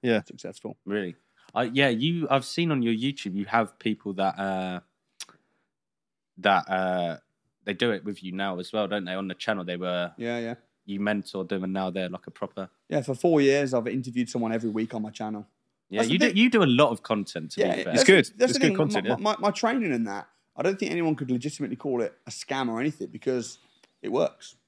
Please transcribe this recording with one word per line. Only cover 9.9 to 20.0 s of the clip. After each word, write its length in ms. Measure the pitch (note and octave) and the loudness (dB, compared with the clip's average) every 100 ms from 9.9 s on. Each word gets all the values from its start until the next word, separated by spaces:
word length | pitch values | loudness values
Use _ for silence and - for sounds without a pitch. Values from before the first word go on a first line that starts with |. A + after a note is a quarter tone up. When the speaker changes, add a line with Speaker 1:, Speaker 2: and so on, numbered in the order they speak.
| F2+ F2 - | -2 -4 -6
Speaker 2:
Yeah, 220 | A#2 A#2+ | -6 -4
yeah. 160 | A#2 A#2 _ _ | -6 -10 _ _
Speaker 3:
you 160 | - G2 | -10 -4
mentor 440 | G2+ G#2 - G2 | 0 -2 -4 -8
them, 200 | F2+ G2 | -4 -4
and 80 | F#2+ | -4
now 180 | F#2+ F#2+ | -4 -4
they're, 180 | F2+ F2+ | -4 -6
like, 180 | F2+ - | -8 -14
a 40 | |
proper 380 | - F#2+ - F#2+ _ - | -12 -10 -10 -14 _ -6
Speaker 2:
Yeah, 120 | D3+ | -6
for 120 | C3+ | -4
four 260 | B2 F3 D#3 | -2 4 6
years, 340 | C#3 C#3+ C#3 | 6 4 2
I've 140 | B2 A#2 | 0 0
interviewed 400 | B2+ B2 A#2+ A#2 | -4 -4 -2 -2
someone 240 | B2 A2+ | -2 -2
every 180 | A2+ A2+ | -2 -2
week 240 | G#2+ A2+ | -2 -4
on 80 | A#2 | -4
my 80 | A2 | -8
channel. 360 | - G#2+ G#2+ G#2+ _ _ _ - | -8 -8 -8 -12 _ _ _ -6
Speaker 3:
Yeah, 100 | G#2 | 0
Speaker 2:
That's 80 | A#2 | 2
the 40 | |
Speaker 3:
you 40 | C#3+ | 4
do, 80 | A#3+ | 4
Speaker 2:
thing. 80 | F#3+ | 4
Speaker 3:
you 140 | A#3+ | 4
do 120 | A3+ | 6
a 40 | D3+ | 6
lot 240 | B2 C#3+ | 6 4
of 120 | A2+ | 2
content, 500 | - G#2+ F#2+ F2 D#2 | -2 -2 -2 -8 -8
to 80 | - | -2
Speaker 2:
Yeah, 160 | - - | 0 0
Speaker 3:
be 60 | |
fair. 80 | - | 0
Speaker 1:
It's 60 | C#3+ | 4
Speaker 2:
that's 40 | |
Speaker 1:
good. 200 | C4 F#3+ - | 8 8 8
Speaker 2:
the, 120 | - | 2
that's 120 | B3 | 2
Speaker 1:
It's 80 | B3+ | 4
Speaker 2:
the 40 | |
Speaker 1:
good 60 | D#3+ | 2
Speaker 2:
thing. 80 | G2 | 4
Speaker 1:
content, 300 | D3+ G#2+ G2 | 2 0 0
Speaker 2:
My, 60 | |
Speaker 1:
yeah. 60 | A#2+ | 0
Speaker 2:
my, 160 | G#3 G#3+ | 0 0
my 120 | G3+ | 0
training 420 | - A3+ C4 G3+ | 0 0 0 0
and 140 | A#2+ | 0